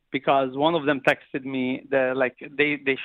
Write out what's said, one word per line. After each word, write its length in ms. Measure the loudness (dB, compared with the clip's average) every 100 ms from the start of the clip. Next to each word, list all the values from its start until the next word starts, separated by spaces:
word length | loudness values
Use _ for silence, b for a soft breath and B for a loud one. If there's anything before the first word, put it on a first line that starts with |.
| _
because 440 | -4 2 2 2 0
one 200 | 0 2
of 100 | 0
them 160 | 0
texted 440 | 0 0 -2 -8 -6
me, 400 | -4 -2 -4 -2
the, 240 | 0 0 0
like, 200 | -2 -2 -14 -2
they, 220 | -2 0 -2
they 120 | -4